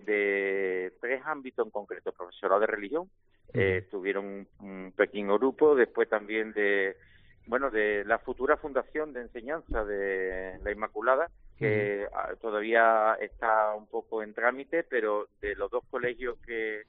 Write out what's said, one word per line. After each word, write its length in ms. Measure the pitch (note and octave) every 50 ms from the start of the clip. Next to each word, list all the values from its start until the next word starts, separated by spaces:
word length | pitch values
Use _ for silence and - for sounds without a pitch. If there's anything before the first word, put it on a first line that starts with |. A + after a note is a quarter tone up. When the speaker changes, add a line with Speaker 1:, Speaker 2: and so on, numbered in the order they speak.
| -
Speaker 1:
de 880 | G#2 G#2 G#2 G2+ G2+ G2+ G2 G2 G2 G2 G2 G2 F#2 F#2 F#2 F#2 F#2 - _
tres 220 | - A#2+ C3 C3 C3
ámbitos 400 | D3+ D#3 C#3+ C3 B2+ B2 - A2+
en 60 | A2
concreto. 400 | - G#2 G#2 - F#2 F2 - F#2+
Profesorado 480 | - - F2+ F2 - - - F#2+ F#2+ G#2
de 60 | G#2+
religión, 420 | A2 G#2+ G#2 G2+ G2 C3+ E3 F3+ - _ _ _ _ _ _ _ - -
eh, 240 | - G2 G2 F#2
Speaker 2:
Ujú. 80 | F#2 F#2
Speaker 1:
estuvieron 400 | - - G2 F2+ G2 F#2+ G2 G2+
un, 220 | G2+ G2 G2+ G2 - _ -
un 320 | G2+ G2 F#2+ F#2+ F#2+ F#2+
pequeño 480 | - - G#2 - - G#2 G2+ G2 G2+ G#2+
grupo, 340 | B2+ C3+ B2 - D#3 D3+ D3
después 340 | C3 A#2 - - A#2 A2+ -
también 420 | - G#2+ G#2 G2+ A2 A2 A2 A2 G#2+
de, 440 | G#2+ G#2 G2+ G2+ G2 G2 G2 F#2 - - - - - - - - _ -
bueno, 240 | - A#2 C3 C#3 C3+
de 320 | A2+ A2 G#2 G#2+ G#2 G#2 G2+
la 140 | G#2 A2+ A2
futura 380 | - - B2 - B2+ C#3 D3+
Fundación 560 | - - D3 C3+ C3 - - - D3+ D#3 D3+ C3+
de 80 | B2
Enseñanza 640 | A#2+ A2 - B2 A2 B2+ D#3 E3 - - - A2+ G#2+
de 720 | G2+ G#2 G2 G2 G2 F#2+ F#2+ F#2 F#2 F#2 F#2 F#2+ F#2 F#2 F#2 -
la 80 | G#2
Inmaculada, 580 | G#2 G#2 A2 G#2 - G#2+ A2 B2 C3 C#3 E3 E3+ - - - - -
que, 480 | - A2+ G#2+ G#2+ G#2+ G#2 G2+ G2+ G2+ G2+
Speaker 2:
Ujú. 80 | - -
Speaker 1:
ah, 120 | F#2 F#2 - F#2+ -
todavía 760 | - A2+ G#2 G#2 G#2+ A2+ A2+ A#2 A2+ A2+ A2+ A2 A2 A2 A2+ -
está 520 | G#2 G2 - - A#2+ A2+ A2 A2 G#2+ G#2+ G#2+
un 140 | G#2+ G#2+
poco 340 | - - A2+ G#2+ - A2+ A2
en 120 | G#2+ G#2 G#2+
trámite, 500 | A2+ A2+ B2 B2+ C3+ C#3 - E3 E3 E3
pero 440 | - C3 A#2+ A2 G#2+ G#2 G#2 G2+ - _ _
de 140 | - G#2 G2
los 160 | F#2+ G2+ G2
dos 120 | - B2 - _
colegios 480 | - B2+ A#2+ B2 A#2+ A2+ B2+ A#2+ A2+ - -
que, 380 | - A#2 A2+ A2 A2 G#2+ G#2 G#2+